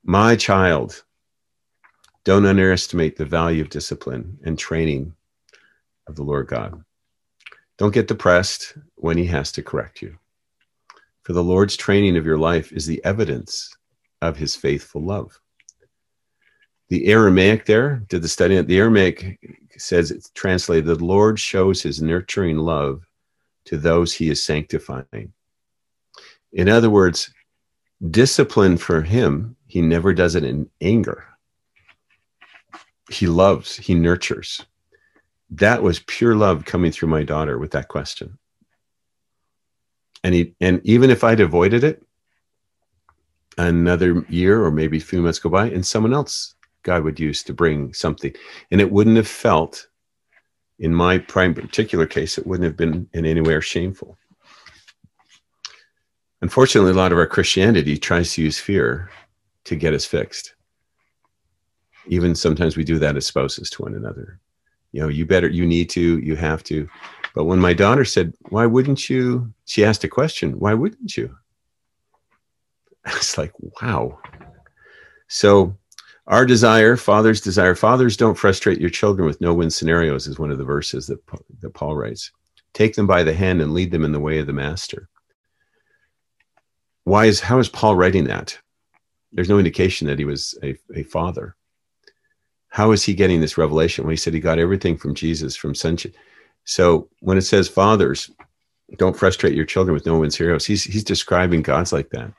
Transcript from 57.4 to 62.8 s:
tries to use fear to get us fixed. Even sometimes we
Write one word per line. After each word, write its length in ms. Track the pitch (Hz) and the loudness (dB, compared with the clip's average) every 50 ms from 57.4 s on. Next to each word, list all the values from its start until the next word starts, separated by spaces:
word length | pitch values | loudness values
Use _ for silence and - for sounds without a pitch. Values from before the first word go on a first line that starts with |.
| 90 - - 95 95 113 113 87 71 73 73 | -2 0 2 2 4 4 4 4 2 0 -4
tries 360 | 73 - - 90 87 87 - - | -4 -2 -2 0 0 0 -2 -4
to 80 | - | -4
use 180 | 80 78 76 - | -2 -2 -4 -4
fear 500 | - - 101 92 64 58 64 78 92 - - - _ _ _ _ _ _ _ _ _ | -6 -4 -2 0 0 -2 -2 -6 -10 -16 -18 -20 _ _ _ _ _ _ _ _ _
to 120 | - 87 | -10 -8
get 180 | 76 82 80 78 | -4 -2 -2 -2
us 120 | 71 - | -2 -4
fixed. 480 | - - 76 - - - - - - _ _ _ _ _ _ _ _ _ _ _ _ _ _ _ _ _ _ _ _ _ _ _ _ _ _ _ _ _ _ _ | -4 -4 -4 -4 -6 -12 -18 -18 -18 _ _ _ _ _ _ _ _ _ _ _ _ _ _ _ _ _ _ _ _ _ _ _ _ _ _ _ _ _ _ _
Even 280 | - 87 90 85 87 82 | -4 -2 0 2 0 0
sometimes 420 | - - 85 78 73 87 80 78 | 0 0 -2 0 0 0 -2 -2
we 60 | 82 | -4